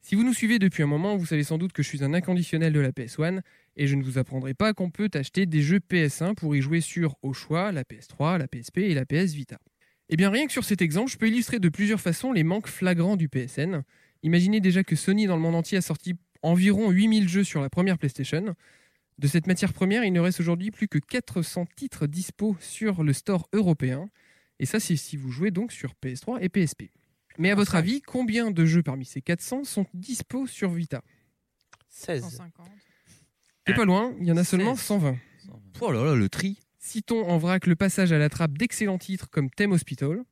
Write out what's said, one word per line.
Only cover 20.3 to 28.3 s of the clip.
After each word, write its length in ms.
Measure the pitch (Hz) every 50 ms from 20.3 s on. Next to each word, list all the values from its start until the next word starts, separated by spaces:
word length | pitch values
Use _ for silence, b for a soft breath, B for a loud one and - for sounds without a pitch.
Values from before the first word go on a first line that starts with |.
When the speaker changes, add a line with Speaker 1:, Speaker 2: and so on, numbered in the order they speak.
| 180 -
Speaker 1:
aujourd'hui 300 | 175 170 170 170 185 214
plus 180 | 208 - 220 202
que 100 | - 147
quatre 440 | - _ - 254 - - - 185 165
cents 240 | - - 180 175 170 _
titres 300 | - 277 262 - - 156
dispo 500 | 147 147 170 185 - - - 208 220 202 165
sur 420 | - - - - 220 220 196 175 156
le 100 | 151 139
store 360 | - - - 196 180 160 _ -
européen. 560 | 208 214 180 160 - 135 127 127 139 175 208 b b b b b b b b b b
Et 40 | 135
ça, 160 | 131 - 220
c'est 160 | 220 - 175
si 220 | 139 - - - 143
vous 120 | 135 131
jouez 200 | 123 127 175 214
donc 220 | 180 175 226 240 -
sur 220 | - - 131 -
P 180 | _ - 131 123
S 80 | 127 -
trois 200 | - 247 254 185
et 60 | 185
P 140 | _ 202 175
S 120 | 143 -
P. 160 | _ 107 - _ _ _ _ _ _ _ _ -
Mais 140 | - 160 185
à 40 | 208
votre 200 | 202 202 - -
avis, 260 | 175 160 185 247 285
combien 500 | - - - 254 254 220